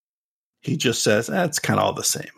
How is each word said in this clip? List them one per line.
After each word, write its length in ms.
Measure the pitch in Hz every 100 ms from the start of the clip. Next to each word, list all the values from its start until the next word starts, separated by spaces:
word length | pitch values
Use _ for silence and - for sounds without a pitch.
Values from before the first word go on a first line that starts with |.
| _ _ _ _ _ _
He 140 | - -
just 260 | 120 117
says, 280 | 120 107 117
"Eh, 140 | 190
it's 140 | 175 -
kinda 220 | - 104
all 120 | 101
the 100 | -
same." 240 | - - -